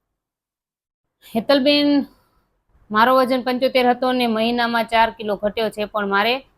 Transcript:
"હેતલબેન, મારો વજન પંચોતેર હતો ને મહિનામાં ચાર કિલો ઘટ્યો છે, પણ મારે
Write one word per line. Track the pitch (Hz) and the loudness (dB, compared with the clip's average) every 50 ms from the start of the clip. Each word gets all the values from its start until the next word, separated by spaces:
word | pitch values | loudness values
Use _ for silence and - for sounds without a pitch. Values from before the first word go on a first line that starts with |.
| _ _ _ _ _ _ _ _ _ _ _ _ _ _ _ _ _ _ _ _ _ _ _ _ _ - - | _ _ _ _ _ _ _ _ _ _ _ _ _ _ _ _ _ _ _ _ _ _ _ _ _ -8 -8
"હેતલબેન, | 226 - - 277 285 254 294 294 294 285 285 285 277 - - _ _ _ _ _ _ _ _ _ _ _ _ _ _ _ _ | -6 0 0 0 2 2 2 2 2 2 2 2 0 -2 -4 _ _ _ _ _ _ _ _ _ _ _ _ _ _ _ _
મારો | 208 214 233 254 262 | 0 2 2 4 4
વજન | 262 262 233 262 254 | 2 2 2 -2 -2
પંચોતેર | - 254 254 240 262 254 254 254 247 247 | -2 -4 -2 -2 -2 0 2 2 2 2
હતો | 247 247 254 254 | 2 0 0 -2
ને | 254 254 240 | 0 0 0
મહિનામાં | 233 220 220 220 233 240 240 233 233 233 233 226 | 0 0 0 -2 -2 0 -2 -2 -2 -2 -2 -2
ચાર | - 233 226 226 226 | 0 2 2 2 2
કિલો | 220 - 220 208 202 | 0 -6 -6 -6 -6
ઘટ્યો | - 208 208 196 233 220 208 | -4 -4 -4 -4 -2 -4 -4
છે, | - 214 214 | -4 -6 -8
પણ | - - 214 202 | -6 -4 -4 -2
મારે | 196 196 196 208 226 247 269 269 _ _ | 0 0 0 0 0 -2 -4 -6 _ _